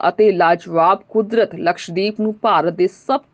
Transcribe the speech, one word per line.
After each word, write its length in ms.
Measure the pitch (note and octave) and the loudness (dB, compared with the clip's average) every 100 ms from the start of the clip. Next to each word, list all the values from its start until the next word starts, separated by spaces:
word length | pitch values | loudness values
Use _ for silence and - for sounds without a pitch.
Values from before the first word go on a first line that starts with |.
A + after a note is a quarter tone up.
| E3+ | -2
ਅਤੇ 220 | - G#3+ | 2 2
ਲਾਜਵਾਬ 720 | E3+ E3+ E3+ F#3 E3 E3 G3 - | 4 2 0 -2 0 2 0 -2
ਕੁਦਰਤ 460 | A3 G#3 A3+ G3 E3 | -4 -2 0 -2 -2
ਲਕਸ਼ਦੀਪ 640 | E3 F3 - E3+ G3+ G#3+ | -4 -4 -6 -4 -4 -4
ਨੂੰ 140 | G#3+ G#3+ | -6 -4
ਭਾਰਤ 320 | A3+ F3 D#3+ | 0 0 0
ਦੇ 140 | E3+ F3+ | 0 -2
ਸਭ 340 | - - C4+ - | -2 -4 -4 -4